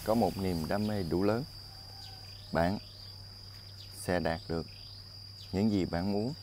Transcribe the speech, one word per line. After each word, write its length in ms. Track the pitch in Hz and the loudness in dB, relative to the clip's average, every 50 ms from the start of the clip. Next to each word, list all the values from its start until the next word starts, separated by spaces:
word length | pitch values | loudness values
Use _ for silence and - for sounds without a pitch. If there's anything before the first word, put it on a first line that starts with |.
| - | 4
có 100 | 104 110 | 4 6
một 220 | 120 107 87 85 | 6 6 4 4
niềm 320 | 98 95 95 90 82 78 73 | 2 0 2 2 2 2 0
đam 180 | 92 101 107 | 2 2 2
mê 160 | 107 107 101 | 2 2 0
đủ 200 | 92 78 78 87 | 2 2 4 4
lớn, 220 | 98 101 107 120 147 - - - - - - - - - - - - - - - - - - - - - | 6 6 4 4 0 -4 -8 -14 -14 -14 -16 -16 -16 -16 -14 -14 -14 -14 -14 -14 -16 -16 -14 -14 -10 0
bạn 260 | - 80 85 87 101 - - - - - - - - - - - - - - - - - - - - - - - - - | 4 4 6 6 4 0 -4 -10 -16 -16 -16 -16 -14 -16 -16 -16 -16 -16 -16 -16 -16 -14 -16 -16 -16 -16 -16 -14 -12 -6
sẽ 200 | - - 90 87 | 0 2 2 4
đạt 200 | 80 80 82 82 - - | 4 2 0 0 0 -2
được 180 | 82 82 78 - - - - - - - - - - - - - - - - - | 0 0 -2 -4 -10 -14 -14 -14 -14 -14 -16 -16 -16 -16 -16 -16 -16 -16 -10 -2
những 180 | - 92 104 110 | 2 4 4 6
gì 140 | 104 98 85 | 6 4 2
bạn 280 | 80 82 - 92 101 | 4 2 0 2 2
muốn. 220 | 101 104 110 127 160 - | 2 0 0 -2 -4 -6